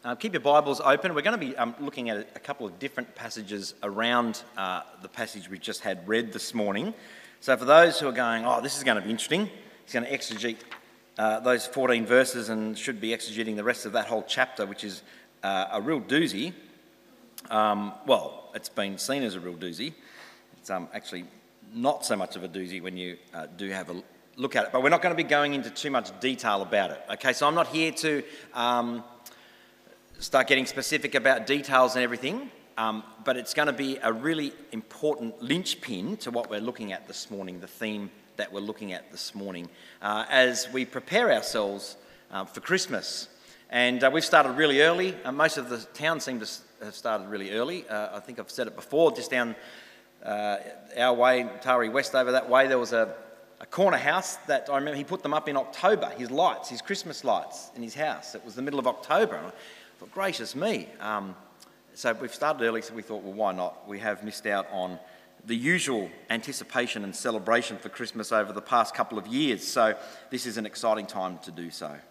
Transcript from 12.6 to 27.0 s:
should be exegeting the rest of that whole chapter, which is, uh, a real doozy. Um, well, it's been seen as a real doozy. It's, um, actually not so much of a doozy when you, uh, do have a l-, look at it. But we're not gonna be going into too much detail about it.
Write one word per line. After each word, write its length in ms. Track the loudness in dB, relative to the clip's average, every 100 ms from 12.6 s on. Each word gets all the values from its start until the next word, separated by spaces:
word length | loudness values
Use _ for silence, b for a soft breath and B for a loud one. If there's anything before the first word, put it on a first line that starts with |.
| -4 -4
should 200 | -6 -4
be 140 | -2
exegeting 440 | -2 -4 -6 -4 -2
the 60 |
rest 220 | -2 -2
of 80 | -2
that 140 | -2 0
whole 160 | -2 -2
chapter, 380 | 0 0 0
which 200 | -6 -6
is, 180 | -10 -12 B B B _
uh, 240 | -2 -2 -2
a 100 | -2
real 180 | -2 -2
doozy. 540 | 2 2 2 0 -6 -8 -20 -20 _ _ _ -20 -20 -20 -2
Um, 420 | 2 4 2 -2 -8 2
well, 420 | 4 2 -12 -12
it's 160 | -12 -8
been 260 | -4 -4 -4
seen 260 | -4 -2
as 120 | -2
a 60 | -4
real 140 | -10
doozy. 380 | -8 -8 -8 -10 -10 B B B B B -20
It's, 140 | -8
um, 180 | -6 -6
actually 320 | -12 -10 -12 -12 -20 _ _ -14
not 320 | 0 0 0 0
so 100 | -2
much 200 | -2 -6
of 60 |
a 60 | -8
doozy 320 | -8 -8 -8
when 160 | -8 -8
you, 220 | -8 -10 -14
uh, 140 | -14 -14
do 200 | -8 -6
have 220 | -6 -6
a 60 | -10
l-, 80 | -12 -20 _ -6
look 200 | 0 2
at 80 |
it. 80 | 2
But 100 | 4
we're 60 | 6
not 140 | 6
gonna 120 | 4
be 100 | 0
going 280 | 4 4 4
into 160 | 0 -6
too 220 | -6 0
much 280 | 0 -2 -4
detail 420 | -2 0 0 0
about 280 | 2 2 2
it. 120 | -4